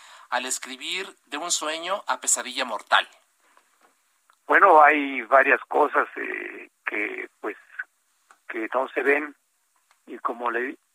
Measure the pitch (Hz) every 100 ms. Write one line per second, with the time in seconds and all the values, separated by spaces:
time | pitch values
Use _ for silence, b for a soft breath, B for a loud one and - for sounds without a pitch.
0 | B B B 123 127 131 127 127 151 180
1 | 196 175 _ 143 175 170 151 160 170 202
2 | - 127 131 - 123 127 127 104 - 104
3 | 90 _ _ _ _ _ _ _ _ _
4 | _ _ _ _ - 151 190 156 147 151
5 | 139 135 110 135 131 123 - 139 147 147
6 | 135 - 110 104 101 101 104 _ - 110
7 | 107 - - _ 110 98 _ - - _
8 | _ _ _ _ - - 110 123 131 -
9 | 131 143 147 143 _ _ _ _ _ _
10 | - 120 - 117 120 117 127 - _